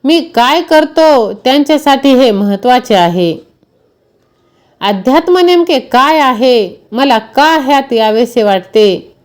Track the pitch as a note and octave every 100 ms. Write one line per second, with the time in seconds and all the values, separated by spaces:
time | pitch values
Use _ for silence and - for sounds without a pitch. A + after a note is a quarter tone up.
0 | C4 E4 - A#3+ B3 D#4+ E4+ D#4 D#4 E4
1 | D#4+ C#4 G#3+ G#3 B3+ C#4 C#4+ D4+ D4 C#4
2 | C#4 B3+ B3+ G3+ G3+ G3 B3 B3+ B3+ G3+
3 | F3 F3 E3+ - _ _ _ _ _ _
4 | _ _ _ _ _ _ _ _ G3 G3
5 | G3+ D4 E4 F4+ F4+ F4+ E4+ C#4+ - A#3+
6 | C#4+ D#4+ C#4 A3+ B3+ A#3+ F#3 - _ A3
7 | C#4 A3 A3 - D4+ D#4+ C4+ C#4+ C4+ A3+
8 | A3 A3 A#3 A#3 G#3 F#3+ F#3 A3 G#3 F3
9 | - _